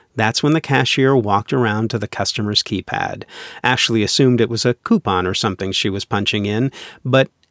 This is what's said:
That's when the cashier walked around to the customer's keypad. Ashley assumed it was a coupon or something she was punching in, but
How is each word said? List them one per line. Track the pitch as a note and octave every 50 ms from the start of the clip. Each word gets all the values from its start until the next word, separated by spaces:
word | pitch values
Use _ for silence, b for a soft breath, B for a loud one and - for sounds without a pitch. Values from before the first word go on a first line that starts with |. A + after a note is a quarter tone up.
| B B _
That's | A#2+ G#2+ A2 A2+ - -
when | D3 D#3
the | D#3+
cashier | - - C#3 C3 C3 - - - C3 C3+ C#3
walked | C3 G#2+ G#2 G2 G2+ - - C#3+
around | C3 A#2+ A2 G#2 G#2+ A2 A2
to | - A2
the | G#2+ -
customer's | - - G2+ - - - G#2+ G#2 G#2 - -
keypad. | - G#2+ F#2+ - - - - - - - G#2 B B B B B B B B -
Ashley | B2 B2+ A#2+ - - A#2 A2+ G#2
assumed | G2 - - C#3 B2+ B2 A2+
it | A2+ -
was | A#2 A2+ -
a | B2+ A#2+
coupon | - - - A#3 G3+ - A2 F#2+ F2+ F2+
or | F#2 G2
something | - - G#2+ F#2+ - G2 F#2+
she | F#2 - - G#2+
was | F#2+ G2+ -
punching | - - G2+ G2 - - G#2+ G2+
in, | G2+ G#2 A2 B2+ C3+ B B B B B B -
but | C3 B2 C3 C3+ - _ _ _ _